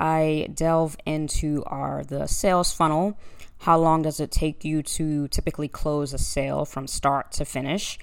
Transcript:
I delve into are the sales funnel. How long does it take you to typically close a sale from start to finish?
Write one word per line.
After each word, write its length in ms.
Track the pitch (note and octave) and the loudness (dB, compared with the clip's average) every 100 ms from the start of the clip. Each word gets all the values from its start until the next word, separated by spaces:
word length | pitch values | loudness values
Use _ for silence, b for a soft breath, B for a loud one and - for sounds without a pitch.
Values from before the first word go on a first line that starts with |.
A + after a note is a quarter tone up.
I 480 | D#3+ D#3+ D#3 D#3 - | 2 2 2 2 -2
delve 440 | D3+ E3 E3 D#3+ - - | 0 2 2 2 -2 -4
into 560 | D#3 D3+ - D#3 D3 - | -4 0 0 0 -2 -4
are 360 | C#3 C#3 C#3 | -6 -4 -6
the 240 | C#3+ C#3+ C#3+ | -6 -4 -2
sales 460 | - G3 F3+ F3+ | 2 4 4 2
funnel. 440 | - D#3+ D#3 G3 G3+ B B B B | 2 2 4 0 -2 B B B B
How 140 | - E3 | 4 6
long 260 | E3 D#3+ | 6 4
does 180 | D#3 D3+ | 2 -2
it 100 | D3 | -2
take 340 | - D#3+ D3+ | 0 0 -2
you 200 | D#3 D#3 | -2 -2
to 420 | C#3+ - D#3 D3 C#3+ | -2 -2 0 0 0
typically 400 | - - D3+ D3 | 0 0 -2 -6
close 460 | - D#3 D3 C#3+ | -2 0 0 0
a 40 | C3 | 0
sale 460 | - - C3+ C#3+ | 0 0 -2 -2
from 220 | D3 C3+ C3+ | -4 -6 -6
start 460 | - C#3 C#3 - | -2 2 0 -2
to 120 | - | -4
finish? 540 | D3 C3 C3+ F#3+ - - | -2 -2 -2 -2 -4 -8